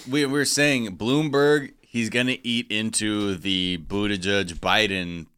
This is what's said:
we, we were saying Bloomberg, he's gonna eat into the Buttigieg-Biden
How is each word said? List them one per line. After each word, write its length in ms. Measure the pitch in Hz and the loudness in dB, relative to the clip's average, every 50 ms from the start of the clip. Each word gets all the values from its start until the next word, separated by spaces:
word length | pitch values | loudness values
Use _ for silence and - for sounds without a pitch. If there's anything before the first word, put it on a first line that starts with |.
| - 127 | -2 -2
we, 180 | 127 151 143 | 0 0 0
we 60 | 135 131 | 2 2
were 120 | 147 135 | 0 0
saying 520 | 131 - 139 147 147 139 127 113 104 92 80 | 0 2 2 2 2 2 0 -2 -4 -6 -4
Bloomberg, 760 | 104 117 135 151 156 151 135 143 143 147 147 151 135 123 - _ | -2 0 2 2 2 2 2 4 4 6 4 4 2 -2 -12 _
he's 300 | _ _ - 117 113 107 | _ _ -4 -2 -2 0
gonna 280 | 101 120 123 127 127 - - | 0 0 0 0 -2 -2 -2
eat 260 | 120 117 120 117 - | -2 -2 -2 -2 -2
into 640 | 104 107 110 110 110 - 107 107 107 104 104 101 95 | -2 -2 -2 -2 -2 -2 0 0 0 0 0 -2 -2
the 420 | 85 78 98 95 92 92 90 90 85 78 - | -2 -2 -2 0 0 0 0 -2 -4 -6 -4
Buttigieg-Biden 1400 | 98 101 104 104 104 95 87 98 101 101 98 85 85 78 - 92 95 107 110 101 95 92 90 87 87 85 80 - _ | -2 -2 0 0 -2 -2 0 0 0 0 0 -2 -6 -4 0 2 2 2 2 2 0 -2 -4 -6 -8 -10 -12 -14 _